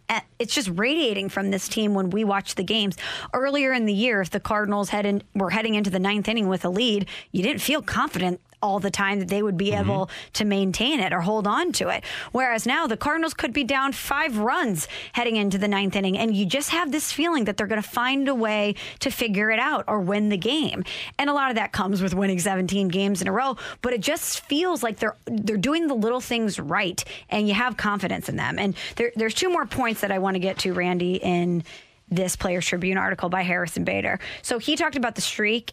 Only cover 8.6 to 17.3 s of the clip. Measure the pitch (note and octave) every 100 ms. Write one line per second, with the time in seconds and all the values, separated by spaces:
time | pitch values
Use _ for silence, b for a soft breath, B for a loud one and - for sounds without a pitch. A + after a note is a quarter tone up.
8.6 | G#3 G3 G3 - G3 G3+ F3+ G3+ G#3 F3
9.6 | G3 G#3 G3 G3 F#3+ B B - G#3 G3
10.6 | F#3+ F3 A#3+ D4+ F#3+ F3+ F3 G#3+ G3+ B3
11.6 | F4 A3 F3 - B B B A#3+ B3+ A3+
12.6 | A#3 D4 D#4 A3 D4 D#4+ E4 - D4+ C#4+
13.6 | B3 C4+ C4+ - - C#4 D#4+ G#3+ G#3+ D#4
14.6 | C4+ E3+ - B B - A#3+ A3 G3+ F#3+
15.6 | G#3 G3 G3 G3 F#3+ F#3+ A3+ G3+ G3 C4+
16.6 | D4 E4 E4+ D4+ - - E4+